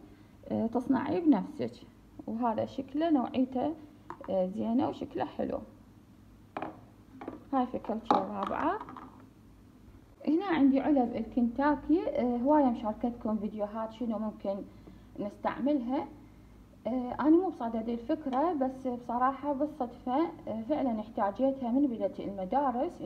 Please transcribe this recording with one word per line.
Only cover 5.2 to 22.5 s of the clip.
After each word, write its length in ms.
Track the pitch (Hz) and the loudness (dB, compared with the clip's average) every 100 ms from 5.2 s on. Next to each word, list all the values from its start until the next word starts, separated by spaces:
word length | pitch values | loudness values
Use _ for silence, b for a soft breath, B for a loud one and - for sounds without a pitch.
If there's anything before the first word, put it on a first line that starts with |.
| 294 | -4
حلو. 340 | - - - - - - - - - - - - - - - - - - - - - - | -2 -4 -4 -8 -18 -20 -20 -20 -20 -20 -20 -16 -10 -10 -10 -20 -20 -20 -16 -14 -14 -4
هاي 120 | 269 247 | -2 0
فكرتي 440 | 220 - 220 - | -4 -4 -2 2
الرابعة. 680 | - 190 208 196 - 294 415 - - - - - - - - - - - - - - - | 2 0 -4 -4 -2 -2 -2 -8 -16 -18 -20 -20 -20 -20 -20 -20 -20 -20 -20 -20 -6 0
هنا 180 | 320 392 | 2 2
عندي 340 | 320 269 269 | 4 6 6
علب 360 | - 277 240 226 | 4 4 2 -2
الكنتاكي، 920 | 226 - 240 - 285 285 - 320 427 | -4 0 0 2 2 2 2 2 2
آه، 280 | - 247 240 | 0 0 2
هواية 280 | 254 302 262 | 4 6 6
مشاركتكم 720 | 233 214 214 247 240 226 214 | 2 -2 -2 -4 -2 -2 -2
فيديوهات 560 | 202 214 208 220 226 | -2 -4 -4 -4 -6
شنو 260 | - 240 214 | -6 -4 -4
ممكن 360 | 214 214 202 196 185 B B B B - | -4 -6 -6 -6 -8 B B B B -8
نستعملها. 880 | 202 - 208 - 247 294 233 277 - - B B B B - - 214 | -8 -4 -4 0 2 2 0 -2 -4 -10 B B B B -20 -10 -4
آه، 280 | 254 247 - | -2 -2 2
أنا 100 | 277 | 6
مو 200 | 330 370 | 6 6
بصدد 400 | - 233 226 233 | -2 -4 -4 -4
الفكرة، 640 | 233 - 302 277 254 330 | -4 -2 -2 0 0 2
بس 340 | 311 262 262 262 | 2 0 -2 -6
بصراحة 640 | 240 - 240 254 269 285 | -6 -4 0 2 0 -2
بالصدفة، 680 | 269 294 - 240 - 254 262 339 - - | 0 -2 -2 -6 -6 0 2 0 -2 -8
آه، 140 | 220 220 | -6 -2
فعلًا 300 | 294 262 220 | 0 0 -2
احتاجيتها 720 | 214 - 202 202 269 269 240 | -4 -2 0 2 0 0 0
من 160 | 254 285 | 2 2
بدت 320 | 214 196 190 | 2 -2 -4
المدارس. 840 | 180 202 185 | -8 -6 -2